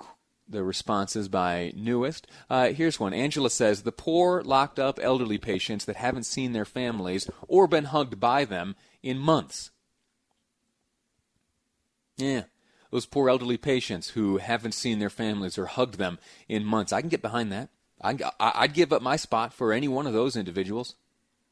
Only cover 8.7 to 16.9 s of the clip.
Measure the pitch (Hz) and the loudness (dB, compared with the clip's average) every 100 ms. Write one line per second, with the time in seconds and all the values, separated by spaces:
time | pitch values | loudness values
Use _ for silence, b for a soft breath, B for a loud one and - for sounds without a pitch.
8.7 | 98 b b 135 131 147 156 - - - | -8 b b -6 -2 2 2 0 -10 -14
9.7 | _ _ _ _ _ _ _ _ _ _ | _ _ _ _ _ _ _ _ _ _
10.7 | _ _ _ _ _ _ _ _ _ _ | _ _ _ _ _ _ _ _ _ _
11.7 | _ _ _ _ - 135 131 - b b | _ _ _ _ -6 -2 -2 -4 b b
12.7 | b b 123 - 143 131 127 123 120 147 | b b -6 -2 2 4 4 2 -2 0
13.7 | 127 - 95 - - 104 95 98 117 110 | 0 0 -6 -6 0 2 2 0 -2 -2
14.7 | - 123 110 104 - 113 104 92 - 92 | -4 -2 0 -2 -2 -4 -2 -4 -4 -4
15.7 | - 127 92 95 87 B B B 107 107 | 0 -2 0 -4 -6 B B B -4 0
16.7 | 110 95 | 0 0